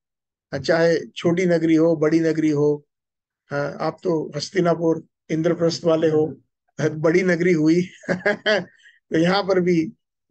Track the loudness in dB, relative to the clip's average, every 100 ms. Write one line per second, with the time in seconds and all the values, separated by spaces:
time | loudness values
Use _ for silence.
0 | _ _ _ _ _ -6 0 2 2 0
1 | -4 -4 -2 0 2 2 2 4 4 2
2 | 2 2 2 0 0 2 0 -2 -8 _
3 | _ _ _ _ _ -6 -6 -6 -8 -6
4 | -4 -4 -4 -10 -6 -2 0 0 0 -2
5 | -6 _ -6 -2 -2 0 -2 0 -2 0
6 | 2 0 -2 -6 _ _ _ -6 -4 -2
7 | 0 2 0 0 0 2 2 2 -2 -10
8 | -8 -4 -2 -2 -2 -2 -4 _ -20 _
9 | _ 0 2 0 0 0 2 0 -2 -10
10 | _ _ _